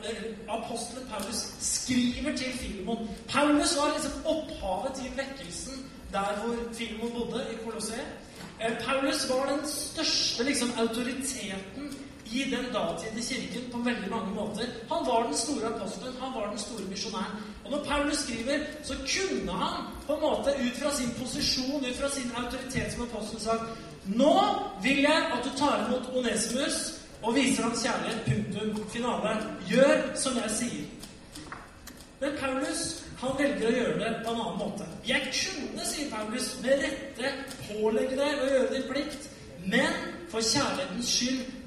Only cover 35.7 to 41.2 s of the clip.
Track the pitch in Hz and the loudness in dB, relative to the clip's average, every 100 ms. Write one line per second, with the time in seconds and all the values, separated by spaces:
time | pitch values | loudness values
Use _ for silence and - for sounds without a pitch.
35.7 | 214 339 311 247 220 214 233 - - 240 | -4 -4 -2 -2 -4 -2 -2 -2 0 2
36.7 | 285 311 269 - - 269 269 269 - - | 4 2 -2 -6 -4 -2 -2 -6 -10 -6
37.7 | 214 214 233 262 262 285 277 269 262 226 | 0 2 4 2 2 2 2 4 4 4
38.7 | 262 - 269 311 - - - - - 190 | 2 -2 -2 -2 -6 -10 -14 -16 -8 2
39.7 | 233 311 - - - - 226 226 294 247 | 4 4 2 -4 -8 -6 0 2 4 2
40.7 | - - 233 240 - | 0 -2 -2 0 2